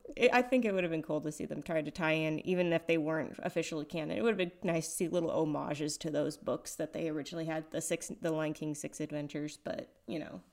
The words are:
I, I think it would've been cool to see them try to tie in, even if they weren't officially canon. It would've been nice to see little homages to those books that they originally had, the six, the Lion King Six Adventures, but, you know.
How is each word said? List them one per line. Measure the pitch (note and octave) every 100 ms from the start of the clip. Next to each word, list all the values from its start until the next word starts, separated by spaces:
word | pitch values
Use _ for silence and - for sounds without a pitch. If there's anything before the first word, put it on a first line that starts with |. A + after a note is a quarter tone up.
| - -
I, | A#3+
I | B3
think | B3+ B3+
it | A3+
would've | F#3+ F3
been | D#3+
cool | D#3 D3+
to | D3+
see | D3+
them | D#3 D3+
try | D3 D#3+
to | D3+
tie | D#3+ D#3+
in, | D#3+ D#3 D#3
even | - F3+ F3
if | E3 -
they | E3
weren't | D3+ D#3+ - -
officially | - E3+ D#3+ D#3+
canon. | D3+ E3 D#3 F#3+
It |
would've | A3+ F#3+
been | F3 -
nice | E3+ E3 D#3
to |
see | - E3+
little | F3 E3
homages | D3+ D#3 D3 C#3+ D3 D3+ -
to | D#3
those | D3 D3 D3+
books | - B2+ - -
that | D#3
they | - D#3+
originally | D#3 C#3 E3+
had, | D#3+ D#3+ D#3+
the | D#3+
six, | - E3 - -
the | E3+
Lion | D#3 D#3
King | D3+ D3+
Six | D3 D3+ -
Adventures, | D3+ D3 D3 D3+ D3 -
but, | - - - _ -
you | D#3+
know. | - F3+ -